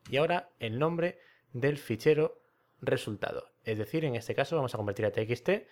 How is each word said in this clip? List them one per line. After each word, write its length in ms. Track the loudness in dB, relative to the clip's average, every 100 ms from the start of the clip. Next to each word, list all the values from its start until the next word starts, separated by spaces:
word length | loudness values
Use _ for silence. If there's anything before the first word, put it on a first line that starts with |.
| -2
y 80 | 2
ahora 320 | 2 0 -4 -8
el 200 | -6 0
nombre 400 | 0 0 -2 -4 -16 _ _
del 240 | -2 0 0
fichero 640 | -4 2 4 4 2 -2 _ _ _ _
resultado. 720 | 0 0 0 -4 -4 -6 -10 _
Es 140 | -4 -4
decir, 300 | -2 -2 0
en 80 |
este 200 | -2 -2
caso 220 | -2 0 0
vamos 160 | -2
a 60 | -2
convertir 260 | -4 0
a 60 | 0
T 100 | 0
X 200 | -2 0
T 240 | 0 0 -2